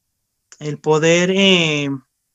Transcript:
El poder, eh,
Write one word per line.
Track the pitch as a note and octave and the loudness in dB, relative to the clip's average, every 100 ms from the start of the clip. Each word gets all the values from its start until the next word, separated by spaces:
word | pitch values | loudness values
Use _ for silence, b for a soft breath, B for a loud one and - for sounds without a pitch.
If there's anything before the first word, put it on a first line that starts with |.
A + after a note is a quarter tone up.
| _ _ _ _ _ - | _ _ _ _ _ -14
El | D3+ D3 | -12 -6
poder, | D#3 D#3 D#3+ E3+ F3+ | -2 0 2 2 2
eh, | F#3+ G3 F#3 D#3+ D3+ C#3+ C3+ - _ _ | 0 2 2 0 -2 -4 -8 -12 _ _